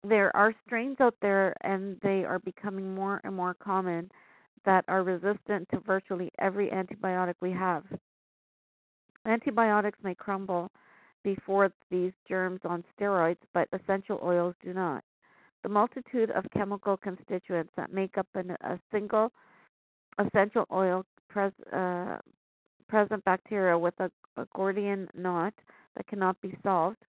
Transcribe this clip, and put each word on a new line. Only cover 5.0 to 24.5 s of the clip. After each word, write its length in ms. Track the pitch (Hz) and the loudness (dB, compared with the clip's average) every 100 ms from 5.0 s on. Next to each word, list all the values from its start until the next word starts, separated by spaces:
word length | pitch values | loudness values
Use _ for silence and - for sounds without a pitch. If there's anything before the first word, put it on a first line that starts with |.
resistant 680 | 185 180 185 208 - 202 170 | 2 0 0 -2 -2 -4 -2
to 100 | 190 | -6
virtually 520 | - 190 - 180 180 - | 0 -2 0 -6 -6 -2
every 300 | 190 196 202 | -2 0 -2
antibiotic 680 | 190 185 202 190 185 180 175 | -2 -4 -6 -2 0 -2 -2
we 120 | 180 | -4
have. 320 | 180 185 165 - - _ _ _ _ _ _ _ _ _ _ _ _ 220 | -2 -2 -2 -6 -14 _ _ _ _ _ _ _ _ _ _ _ _ -2
Antibiotics 760 | 226 - 220 226 208 208 - | 0 2 2 4 4 2 -4
may 120 | 196 - | -8 -6
crumble 560 | - 196 196 175 180 _ _ _ _ _ | -6 -6 -2 -4 -4 _ _ _ _ _
before 480 | 202 190 - 196 196 _ _ | -4 -4 0 4 4 _ _
these 220 | 180 180 - _ | -2 -2 -4 _
germs 320 | 185 185 185 170 | -2 -2 -4 -6
on 180 | 175 - - | -6 -8 -4
steroids, 380 | 202 190 165 170 _ | 0 2 2 0 _
but 160 | - - | -2 -2
essential 460 | 190 - 196 - 202 | -4 -2 -2 -2 -4
oils 320 | 175 175 175 175 | 0 2 0 -4
do 100 | - | -10
not. 300 | 180 180 135 _ _ _ _ _ _ | -4 -4 -4 _ _ _ _ _ _
The 60 | 208 | 0
multitude 600 | 208 233 262 - 254 220 | 2 2 -2 -4 0 0
of 120 | - - - | 0 -2 -2
chemical 420 | 202 202 208 196 | -2 -2 -2 -2
constituents 720 | 196 180 - 180 - 175 160 - | -2 -8 -6 -8 -2 -4 -4 -8
that 160 | - | -6
make 240 | 190 196 - | -4 -2 -4
up 80 | 185 | -4
an, 240 | 196 180 - | -6 -8 -8
a 180 | - 180 _ | -8 -8 _
single 400 | 214 208 214 226 _ _ _ _ _ _ _ _ - | -4 0 0 0 _ _ _ _ _ _ _ _ -2
essential 480 | 202 214 208 240 - | 2 4 4 2 0
oil 340 | 185 185 185 190 _ _ | 2 2 0 -4 _ _
pres-, 240 | 208 196 - - | -2 -2 -4 -8
uh, 460 | - 185 175 180 76 - _ _ _ _ _ - | -4 -2 -2 -6 -8 -12 _ _ _ _ _ 0
present 340 | 214 202 214 196 | 0 2 0 0
bacteria 520 | 185 - 214 185 170 | 0 -2 0 4 4
with 160 | 175 - | 2 -2
a, 100 | 185 _ _ - | -6 _ _ -12
a 100 | 247 | -10